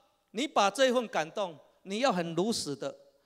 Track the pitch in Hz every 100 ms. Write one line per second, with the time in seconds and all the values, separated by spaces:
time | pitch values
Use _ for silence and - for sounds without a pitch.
0 | _ _ _ 208 302 240 196 233 262 247
1 | 220 180 156 214 185 147 - _ 185 208
2 | 269 180 170 165 220 208 147 135 139 -
3 | - _